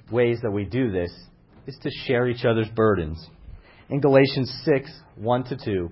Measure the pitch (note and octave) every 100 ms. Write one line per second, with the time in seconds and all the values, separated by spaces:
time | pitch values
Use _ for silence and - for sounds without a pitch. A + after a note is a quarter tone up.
0 | - A#2 A#2+ A2+ A2+ G2+ F#2+ A#2+ B2 F#2
1 | F2 - - _ _ - - - D3 -
2 | - A#2+ B2 A#2+ B2 A2+ A2 A2 A2 F#2+
3 | D#2 D#2+ - - - - - - - C#3
4 | C#3+ C3+ C#3 C3+ A#2+ - - C3+ - -
5 | - - G#2+ B2 C3 C3+ - F#2+ E2+